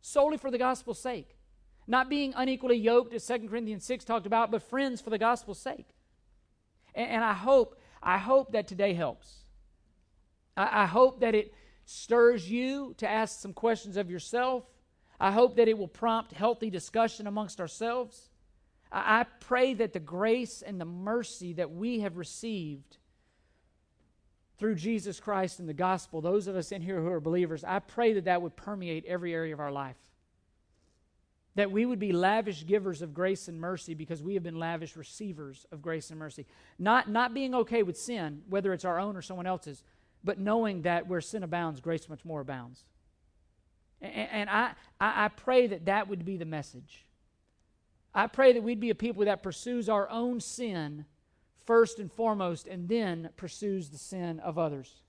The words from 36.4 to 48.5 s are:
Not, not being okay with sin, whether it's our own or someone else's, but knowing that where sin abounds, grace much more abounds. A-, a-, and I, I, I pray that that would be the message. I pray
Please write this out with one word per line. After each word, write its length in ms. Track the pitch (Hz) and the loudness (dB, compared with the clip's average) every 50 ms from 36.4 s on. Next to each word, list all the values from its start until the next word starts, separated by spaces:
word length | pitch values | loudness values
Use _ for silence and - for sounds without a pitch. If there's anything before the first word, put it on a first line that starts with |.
| 135 _ _ - - - _ _ | -18 _ _ -20 -20 -20 _ _
Not, 300 | 175 202 226 254 - 202 | 2 4 4 4 4 2
not 240 | 208 226 240 247 226 | 2 2 2 2 0
being 200 | 269 269 262 254 | -4 -4 -2 0
okay 280 | 254 233 233 226 233 214 | 0 0 2 2 2 2
with 140 | 180 175 - | 2 0 -8
sin, 460 | - - 240 220 170 156 147 143 - - | -6 -6 -6 -4 -4 -6 -6 -10 -10 -4
whether 220 | 185 196 196 196 | -2 0 0 0
it's 140 | 185 165 - | -2 0 -2
our 140 | 185 170 170 | -2 -2 0
own 180 | 190 208 208 185 | -2 -4 -6 -8
or 40 | |
someone 260 | 160 - 185 180 175 185 | -10 -10 -10 -8 -4 -4
else's, 360 | 185 185 - 151 143 - _ _ _ _ _ _ _ _ - | -4 -4 -6 -12 -16 -16 _ _ _ _ _ _ _ _ -4
but 160 | 185 202 - | -4 -4 -2
knowing 440 | 190 208 214 233 226 214 196 180 151 | 0 0 2 2 2 0 -2 -2 0
that 240 | 175 170 170 170 185 | 0 0 0 0 -2
where 120 | 180 175 | -4 -4
sin 240 | 156 - - 220 185 | -4 -6 -8 -8 -6
abounds, 380 | 170 160 175 170 165 156 135 | -4 -4 -2 -2 -4 -6 -6
grace 260 | 123 165 165 160 - - | -4 -4 -4 -4 -4 -10
much 160 | 156 131 _ | -18 -16 _
more 160 | 170 160 151 | -8 -8 -8
abounds. 460 | 139 131 139 131 120 120 127 - _ _ _ _ _ _ _ _ _ _ _ _ _ _ _ _ _ _ _ _ _ _ _ _ | -6 -6 -8 -10 -10 -14 -18 -20 _ _ _ _ _ _ _ _ _ _ _ _ _ _ _ _ _ _ _ _ _ _ _ _
A-, 40 | - | -16
a-, 280 | 196 - 208 214 - - | -12 -8 -8 -8 -6 -4
and 160 | 214 208 208 | -6 -4 0
I, 220 | 196 208 233 247 - - - - _ _ | 0 0 0 0 -4 -10 -20 -20 _ _
I, 260 | 196 214 220 226 208 | 0 0 2 2 0
I 20 | 214 | 0
pray 400 | - - - - 254 254 247 233 | -2 -4 -2 4 6 6 6 4
that 180 | 196 170 165 | 2 -4 0
that 220 | 170 196 208 208 196 | 0 0 0 0 -2
would 160 | 202 185 165 | -6 -6 -6
be 140 | 175 196 180 | -6 -6 -6
the 80 | 165 | -6
message. 600 | 156 160 156 143 - - 123 135 147 - - _ _ _ _ _ _ _ _ _ _ _ _ _ _ _ _ _ _ _ _ _ _ _ | -6 -6 -6 -8 -8 -12 -20 -20 -20 -20 -20 _ _ _ _ _ _ _ _ _ _ _ _ _ _ _ _ _ _ _ _ _ _ _
I 140 | 208 202 233 | 0 0 0
pray 260 | - - 262 262 | 4 8 8 10